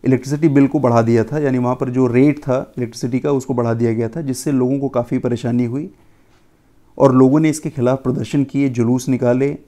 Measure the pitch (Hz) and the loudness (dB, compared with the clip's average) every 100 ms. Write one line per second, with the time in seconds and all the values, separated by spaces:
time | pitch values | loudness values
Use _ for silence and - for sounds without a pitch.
0 | 120 131 131 147 160 139 139 151 127 117 | 0 -2 -2 0 2 4 2 2 2 2
1 | 117 117 113 147 143 127 123 127 131 123 | 2 2 0 -2 -2 0 -2 -2 -4 0
2 | 127 120 143 147 143 127 147 - 117 - | 2 4 2 2 -4 -4 -4 -8 -8 -6
3 | 131 127 147 139 - 123 117 113 117 113 | -4 -4 -2 -2 -2 -2 0 0 0 0
4 | 113 160 143 127 - 135 127 139 139 123 | -4 -6 -6 -6 -2 0 0 -2 -2 -4
5 | 120 131 123 117 123 120 120 131 180 _ | -2 -4 -2 -4 -2 -2 -2 -4 -10 _
6 | _ _ _ _ _ _ _ _ _ - | _ _ _ _ _ _ _ _ _ 2
7 | 135 127 131 151 156 151 160 131 120 135 | 4 6 6 4 2 -2 -8 -2 0 0
8 | 131 127 113 143 135 139 139 120 117 127 | -2 -4 -2 -2 -2 0 -2 0 0 0
9 | 127 123 123 123 139 156 | 0 0 2 2 0 -4